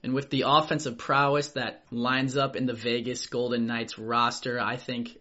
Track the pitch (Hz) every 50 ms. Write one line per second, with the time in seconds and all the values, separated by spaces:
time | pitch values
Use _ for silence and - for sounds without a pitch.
0 | - 123 127 135 139 - - 135 - 120 143 156 156 156 160 147 - 131 120 117
1 | - - 143 139 143 139 143 147 143 - - 135 120 110 - - _ - 120 120
2 | 120 123 127 131 135 135 127 143 135 131 135 - 131 127 120 117 110 120 117 123
3 | 117 123 123 117 - - - 123 123 120 123 117 117 113 120 117 117 117 - -
4 | 110 110 117 120 120 120 117 - - 127 120 123 113 104 120 123 - - 123 120
5 | 120 117 - -